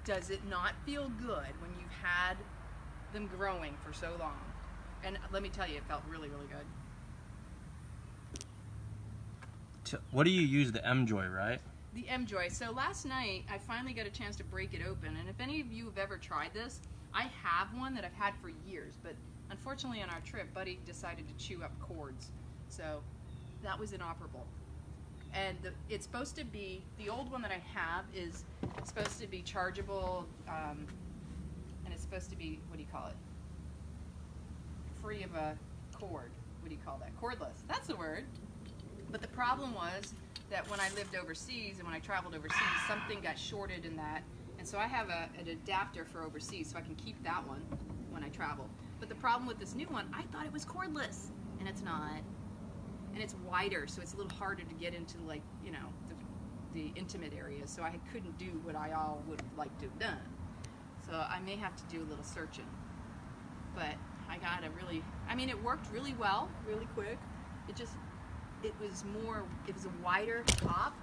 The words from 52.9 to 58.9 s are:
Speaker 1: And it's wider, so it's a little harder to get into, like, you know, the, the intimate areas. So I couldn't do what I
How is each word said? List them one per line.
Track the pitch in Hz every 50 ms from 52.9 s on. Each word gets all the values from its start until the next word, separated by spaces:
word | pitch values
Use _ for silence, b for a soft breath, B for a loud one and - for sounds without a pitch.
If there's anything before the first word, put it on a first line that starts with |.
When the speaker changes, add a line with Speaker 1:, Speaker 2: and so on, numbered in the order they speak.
| - - - - 196
Speaker 1:
And | 208
it's | 214 202 - 190 180
wider, | 180 180 180 196 202 196 165 143
so | 143 - 185
it's | 175 160 -
a |
little | 196 196 185 -
harder | - 202 190 196 180 170
to | 160 165
get | 160 170 175 170
into, | 175 165 165 - 170 165
like, | 156 151 151 147 - - - -
you | -
know, | 160 139 135 139 - - - -
the, | - - - - - - - - - - - - -
the | 160 151 151 151 175
intimate | 190 185 - 185 165 147 151 147
areas. | 143 143 143 143 139 135
So | - -
I | 165 165 170 170 - -
couldn't | - 233 190 170 156 -
do | 185 185 170 160 160
what | 170 151
I | 151 151 156